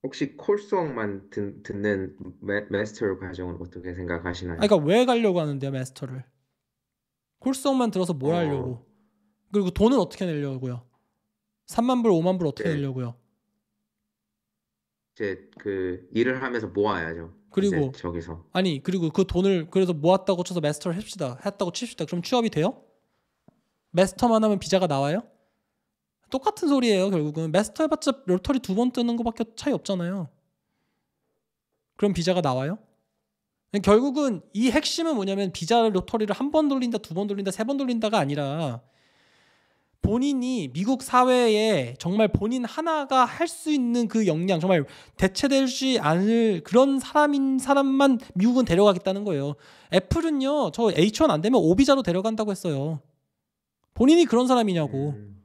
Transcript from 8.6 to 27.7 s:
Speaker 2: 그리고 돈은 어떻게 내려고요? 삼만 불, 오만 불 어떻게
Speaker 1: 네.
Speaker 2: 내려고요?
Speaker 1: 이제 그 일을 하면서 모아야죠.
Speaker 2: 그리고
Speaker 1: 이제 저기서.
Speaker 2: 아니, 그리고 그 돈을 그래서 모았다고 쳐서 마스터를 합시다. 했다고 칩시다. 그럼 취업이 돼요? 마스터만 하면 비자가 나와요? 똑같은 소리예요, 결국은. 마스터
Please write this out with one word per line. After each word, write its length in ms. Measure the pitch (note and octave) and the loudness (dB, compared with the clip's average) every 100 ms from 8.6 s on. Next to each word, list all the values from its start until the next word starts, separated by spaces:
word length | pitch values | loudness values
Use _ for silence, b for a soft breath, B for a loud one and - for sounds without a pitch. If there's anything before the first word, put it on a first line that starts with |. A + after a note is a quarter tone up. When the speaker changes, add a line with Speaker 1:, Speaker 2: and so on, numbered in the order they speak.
| B2+ B2 _ _ _ _ _ _ _ | -6 -10 _ _ _ _ _ _ _
Speaker 2:
그리고 180 | G#3 F3+ | 0 0
돈은 280 | F3 G#3+ C4+ | 4 4 4
어떻게 280 | F3+ - F#3 | 2 -2 -4
내려고요? 580 | D3+ C#3+ C3 B2+ B2 _ _ _ _ _ _ _ _ - | -2 -4 -6 -6 -8 _ _ _ _ _ _ _ _ -6
삼만 360 | - A#3+ B3+ | -2 0 2
불, 80 | A#3 | 4
오만 260 | E3+ E3+ F#3 | 4 2 0
불 80 | D#3+ | -2
어떻게 200 | - E3+ | -2 -4
Speaker 1:
네. 60 | D3 | -2
Speaker 2:
내려고요? 380 | C#3 C3 A#2+ A#2+ _ _ _ _ _ _ _ _ _ _ _ _ _ _ _ _ _ _ _ | -4 -4 -8 -10 _ _ _ _ _ _ _ _ _ _ _ _ _ _ _ _ _ _ _
Speaker 1:
이제 340 | _ G#2 F2+ - - | _ -6 -6 -14 -12
그 480 | G#2 G2 F#2 F2+ - | -8 -4 -4 -6 -6
일을 300 | A2 B2 B2+ | -2 0 -2
하면서 240 | C3 A#2+ G#2+ | -4 -6 -4
모아야죠. 680 | F#2+ G#2 F#2+ D#2+ E2 E2 - _ | 0 0 0 -4 -8 -12 -18 _
Speaker 2:
그리고 380 | - G3 F3 C#3 | -2 0 0 -2
Speaker 1:
이제 40 | C3 | -4
저기서. 460 | F2 E2+ E2 E2 - | -8 -8 -10 -14 -6
Speaker 2:
아니, 300 | F3+ F#3+ C#3+ | -2 0 -2
그리고 280 | - F#3 E3 | -4 -2 -2
그 140 | F3 | 0
돈을 460 | F3+ F3 G3 F#3 D#3+ | 0 2 2 0 0
그래서 220 | F#3+ F3+ | 0 0
모았다고 480 | D#3+ D#3+ F#3+ - F3+ | 2 2 2 2 -2
쳐서 180 | F3 F3 | -2 -2
마스터를 360 | D3 D3 F#3 E3+ | -2 -2 -6 -6
합시다. 400 | G#3+ F#3+ C#3 B2 - | -8 -8 -8 -6 -10
했다고 260 | - F3+ | -4 -6
칩시다. 320 | E3+ A#3+ - D#3 | -6 -12 -8 -6
그럼 140 | F3 | -6
취업이 300 | - B3 A#3 | -2 0 0
돼요? 320 | D#3 F3 - _ _ _ _ _ _ _ _ _ _ _ | 0 -2 -2 _ _ _ _ _ _ _ _ _ _ _
마스터만 500 | E3 F#3+ F#3+ A#3+ A3+ | 0 0 2 2 4
하면 160 | G#3+ G3+ | 2 0
비자가 280 | D#3 F#3+ F3 | 0 0 2
나와요? 340 | C#3 C#3 F#3 - _ _ _ _ _ _ _ _ _ _ | 0 0 -2 -6 _ _ _ _ _ _ _ _ _ _
똑같은 320 | C4 G#4+ G#4 E4+ | -4 -4 -2 0
소리예요, 440 | C#4 A#3+ G3 G3 | 2 4 2 2
결국은. 420 | F#3 D3+ D3+ D#3+ | 0 -2 -4 -2
마스터 320 | E3+ G#3 | 0 -2